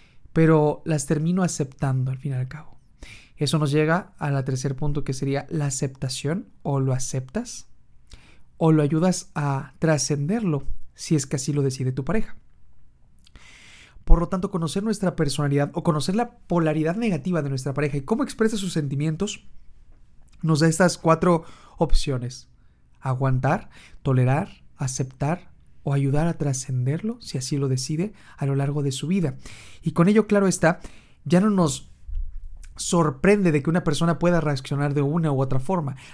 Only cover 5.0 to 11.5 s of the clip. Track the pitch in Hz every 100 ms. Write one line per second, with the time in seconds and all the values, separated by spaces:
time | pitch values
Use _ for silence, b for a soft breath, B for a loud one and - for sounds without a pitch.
5 | 139 131 135 139 139 165 143 135 139 131
6 | 135 - 143 175 - - - 139 135 127
7 | - 135 131 214 240 - - - - -
8 | - b b b b - 160 156 147 156
9 | 180 180 - - 143 135 143 - 156 151
10 | - 147 143 226 208 147 - - - -
11 | - 156 127 147 -